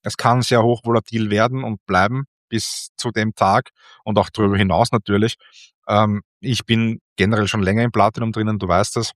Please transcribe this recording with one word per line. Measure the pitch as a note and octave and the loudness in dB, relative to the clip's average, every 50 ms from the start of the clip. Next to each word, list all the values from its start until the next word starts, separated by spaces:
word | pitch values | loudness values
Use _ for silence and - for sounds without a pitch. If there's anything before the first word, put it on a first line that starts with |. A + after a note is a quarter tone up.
Es | _ G#2+ - | _ -10 -10
kann | - - B2 A#2+ B2+ | 0 2 2 2 2
sehr | A#2 - B2+ A#2+ | 2 2 2 4
hochvolatil | A2 A#2 A#2+ A2+ _ A#2 A#2 A2+ - - A2+ A2+ A2 G#2 | 4 4 2 0 _ 0 0 0 0 -2 -4 -4 -2 0
werden | G#2 G#2 A2+ B2 B2+ C3 C3 | 2 2 0 0 0 -6 -6
und | A2+ G#2+ G2 _ | -6 -8 -10 _
bleiben | - F#2+ F2+ F#2+ G#2 B2 C3+ C#3 _ _ _ _ _ | -2 0 2 2 2 0 -4 -6 _ _ _ _ _
bis | A2+ A2 - - - - - - _ | -6 -6 -6 -6 -10 -12 -14 -16 _
zu | - - F#2+ | -8 -8 -6
dem | F2 A2+ G#2+ A2 G#2+ | -4 -2 -2 -4 0
Tag | - G#2+ F#2+ G2 A2 - - _ _ _ - - _ | 0 2 2 2 2 0 -4 _ _ _ -20 -20 _
und | _ - G#2 G#2 | _ 0 0 0
auch | F#2+ - | 0 0
darüber | _ - G#2+ G2 G2+ | _ 0 0 2 2
hinaus | G2 G#2+ F#2+ E2 F2 A#2 - | 2 2 2 2 2 2 2
natürlich. | - A2+ G2+ - G2+ G2+ G#2+ A2+ - _ _ - _ - - _ _ _ _ | 0 -4 -2 0 0 0 0 0 -2 _ _ -20 _ -20 -20 _ _ _ _
Ähm, | - G#2+ G#2 G#2+ G#2 G#2 G#2 - _ _ _ | -2 2 2 2 2 0 -4 -6 _ _ _
ich | - C3+ B2 - - | -6 -4 -4 -4 0
bin | - A#2 A2 A2+ A2+ A2+ - _ _ _ | 0 0 2 2 -2 -4 -6 _ _ _
generell | - G2 G2 A2+ G#2+ G#2 | 0 0 2 2 0 0
schon | F#2+ - G#2+ | 0 0 -2
länger | G2 F#2 G2 A2+ | 0 0 0 0
im | A#2 A#2+ | 0 0
Platinum | G#2 A2 G2+ G#2+ A2 - A#2+ A2+ | 2 2 2 2 2 -2 -6 -4
drinnen, | G#2+ A2+ A2 A2 G#2+ G2+ | -4 -2 -2 -2 -2 -4
du | G2+ | -2
weißt | F2+ F2 F2+ G#2 - - | 0 2 2 2 0 -2
das | A#2+ A2+ - - | -4 -6 -6 -10